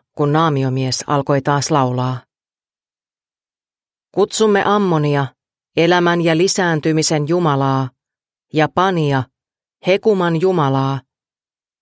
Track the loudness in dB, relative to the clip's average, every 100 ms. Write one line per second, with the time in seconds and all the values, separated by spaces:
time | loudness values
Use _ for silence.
0 | _ -4 0 2 0 0 -2 -2 -4 -4
1 | -2 -2 0 -2 0 -2 0 0 0 -2
2 | -4 -6 -12 _ _ _ _ _ _ _
3 | _ _ _ _ _ _ _ _ _ _
4 | _ -4 -2 0 2 2 2 0 2 0
5 | 0 0 -2 -8 _ _ _ 0 2 4
6 | 2 2 2 2 0 0 0 0 0 0
7 | 0 -2 0 0 0 0 0 -2 -4 -10
8 | _ _ _ _ _ -2 0 0 0 0
9 | 0 -2 -4 _ _ _ _ _ 0 0
10 | 2 0 0 0 0 0 0 0 -2 -6
11 | -10 _ _ _ _ _ _ _